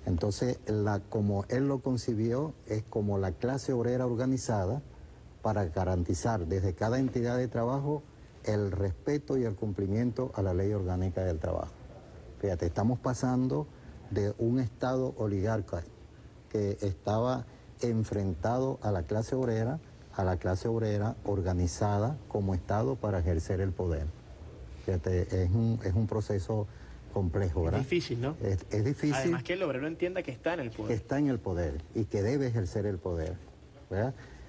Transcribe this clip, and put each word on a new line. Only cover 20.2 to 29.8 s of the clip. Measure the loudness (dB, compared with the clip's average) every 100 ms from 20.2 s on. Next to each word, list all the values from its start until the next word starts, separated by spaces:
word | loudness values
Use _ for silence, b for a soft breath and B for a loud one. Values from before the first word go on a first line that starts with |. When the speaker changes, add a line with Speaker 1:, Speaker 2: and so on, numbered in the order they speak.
| 0
Speaker 1:
la | 2
clase | 0 0 2
obrera | 2 2 2 0 -2
organizada | -2 0 2 2 2 2 2 2 2 -2 -4
como | -2 0
Estado | 0 0 0 2 0
para | 0 2
ejercer | 2 2 2 0
el | 0
poder. | 0 0 0 -2 -6 -14 -16 -16 -14 -14 -8 -2
Fíjate, | 0 2 2 2 2 4
es |
un, | 4 4 2 2
es |
un | 2 2
proceso | 0 0 0 0 -2 -2 B B B -6
complejo, | 0 2 2 2 2
Speaker 2:
Es | 2
Speaker 1:
¿verdad? | 2
Speaker 2:
difícil, | 2 0 0 -2
¿no? | -2 -2
Speaker 1:
Es, | 0 0 0
es | 0
difícil. | 0 2 2 2
Speaker 2:
Además | 2 2
que | 0
el | 0
obrero | 0 0